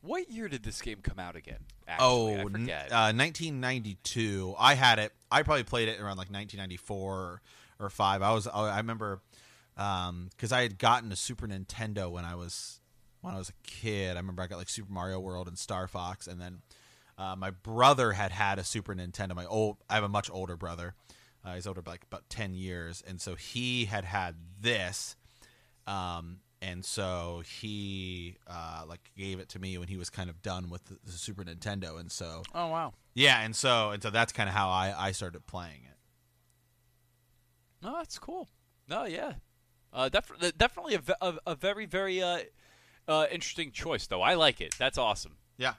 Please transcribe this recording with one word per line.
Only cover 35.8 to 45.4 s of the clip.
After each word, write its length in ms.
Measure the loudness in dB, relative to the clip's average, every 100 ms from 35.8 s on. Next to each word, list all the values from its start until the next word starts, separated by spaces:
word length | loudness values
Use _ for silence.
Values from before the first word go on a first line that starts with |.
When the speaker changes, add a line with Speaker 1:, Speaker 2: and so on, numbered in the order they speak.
Speaker 2:
it. 140 | -20 -20 _ _ _ _ _ _ _ _ _ _ _ _ _ _ _ _ _ _
Speaker 1:
No, 160 | -8 -6
that's 200 | -8 -12
cool. 300 | -10 -10 -10 _ _ _ -6
No, 160 | -4
yeah, 300 | -4 -4 -6 -8 -14 _ _ _ _
uh, 160 | 0 2
def-, 240 | 2 0 -2 -2 4
definitely 380 | 2 2 -2
a 60 | -2
ve-, 120 | 2 0
a, 140 | 0 -2 -6
a 80 |
very, 320 | -2 -2 -2 -2
very, 340 | -2 0 0
uh, 200 | 0 0 -4 _ -20 _ _ _ 2
uh, 200 | 4 4
interesting 400 | 0 -6 -6 -6
choice, 340 | -6 -2 -2 0
though. 160 | 2
I 120 | 4
like 260 | 8 6 4
it. 160 | -4 0
That's 180 | 0 2
awesome. 400 | 2 2 -4 -16